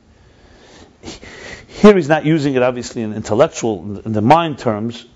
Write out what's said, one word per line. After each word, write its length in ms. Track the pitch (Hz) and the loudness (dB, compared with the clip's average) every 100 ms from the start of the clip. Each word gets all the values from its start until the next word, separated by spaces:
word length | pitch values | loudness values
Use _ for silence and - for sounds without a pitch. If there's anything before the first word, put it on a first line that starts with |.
| _ _ _ _ - - - - - _ - - - - - - - | _ _ _ _ -20 -20 -20 -20 -20 _ -20 -20 -20 -20 -18 -18 -18
Here 260 | - 208 | 4 6
he's 140 | 196 143 | 6 4
not 160 | 156 | 0
using 300 | 147 160 143 | 2 0 2
it 80 | 131 | 2
obviously 400 | 123 123 117 123 | 0 -2 -8 -8
in 100 | 110 | -6
intellectual, 880 | 107 110 107 160 - 117 101 92 98 | -8 -4 0 0 0 -4 -4 -8 -10
in 120 | - | -6
the 100 | 107 | -2
mind 360 | 110 156 170 135 | 2 2 2 -4
terms, 460 | 123 104 113 113 - | -6 -4 -6 -10 -18